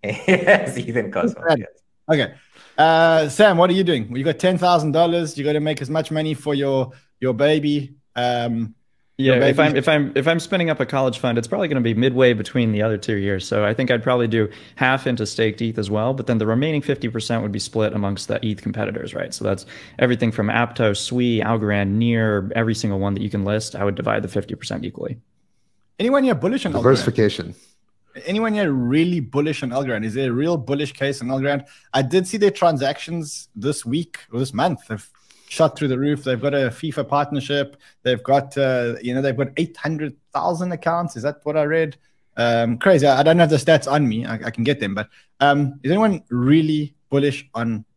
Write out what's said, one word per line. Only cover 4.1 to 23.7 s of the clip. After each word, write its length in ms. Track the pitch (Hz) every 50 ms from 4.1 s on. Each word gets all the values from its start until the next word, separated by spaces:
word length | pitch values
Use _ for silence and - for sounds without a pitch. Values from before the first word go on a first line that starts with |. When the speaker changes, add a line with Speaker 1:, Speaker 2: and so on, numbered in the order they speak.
| 120
Speaker 2:
You 80 | 127 135
got 140 | 165 147 -
ten 200 | - 185 185 165
thousand 340 | 180 180 175 165 151 156
dollars. 460 | 139 156 170 170 170 175 170 151 - -
You 60 | 139
gotta 160 | 147 151 151
make 200 | 151 151 156 131
as 80 | 139 127
much 220 | 151 160 151 -
money 220 | 160 156 156 156 156
for 200 | 131 - 151 147
your, 380 | 139 139 139 135 135 127 127 - - _ _ _ _
your 120 | 127 131 123
baby. 640 | 110 143 147 156 156 147 147 147 147 135 131 - _ _ _ _
Um, 600 | 123 123 123 120 120 117 117 117 113 113 110 - _ _ _ _ _ _ _ _ -
Speaker 3:
Yeah, 180 | 135 131 131
Speaker 2:
your 80 | 120 135
Speaker 3:
if 120 | 143 135
Speaker 2:
baby 140 | 143 151 151
Speaker 3:
I'm, 80 | 147 147
if 100 | 131 -
I'm, 240 | 156 151 147 131 -
if 120 | 131 135 160
I'm 140 | 165 170
spinning 280 | 165 - - 180 175 165
up 120 | 156 -
a 40 | 135
college 340 | - - 139 135 131 117 -
fund, 180 | - 127 117 117
it's 100 | 117 -
probably 220 | - 208 202 160
gonna 100 | 147 131
be 140 | 120 113 113
midway 400 | 107 123 135 123 123 131 123 120
between 400 | 107 104 - - 127 120 113 107
the 80 | 104
other 160 | 107 113 110 101
two 180 | - - 110
years. 320 | 101 98 101 101 92 92 -
So 160 | 107 107 104
I 100 | 104 113
think 180 | 113 131 123
I'd 120 | 123 117 117
probably 240 | 131 123 123 120 113
do 220 | 107 117 107 101 - - - - -
half 320 | - 135 127 131 135 - 135
into 180 | 123 - 110
staked 360 | 101 - - 113 110 101 -
eth 160 | 117 113 110 113
as 120 | 104 95
well, 240 | 104 107 110 123 135
but 140 | 135 131 -
then 100 | 120 110
the 100 | 107 107
remaining 340 | 113 123 139 160 156 147
fifty 260 | 139 - 143 - - -
percent 340 | 117 113 110 - 120 113
would 120 | 110 107 98
be 60 | 104
split 340 | - - - 113 110 104 -
amongst 340 | 107 101 98 101 98 - -
the 180 | - - -
eth 160 | 113 104 95
competitors, 520 | - 104 101 117 104 101 104 117 - - -
right? 200 | - - - -
So 120 | - 107
that's 200 | 104 98 95 - - - - - - - -
everything 340 | 127 123 123 117 123 113 110
from 140 | - 107 107
Aptos, 500 | 107 113 120 117 - - 117 107 101 -
Sui, 420 | - - 123 123 123 120 117 110
Algorand, 520 | - 104 117 113 107 104 104 101 101 98
Near, 600 | 101 110 117 120 117 113 113 110 104 101 95 98 - 113
every 180 | 113 113 113
single 240 | 113 - 107 98 98
one 140 | 98 101 98
that 80 | 98
you 80 | 107 104
can 160 | 98 104 98
list. 280 | 98 104 110 107 -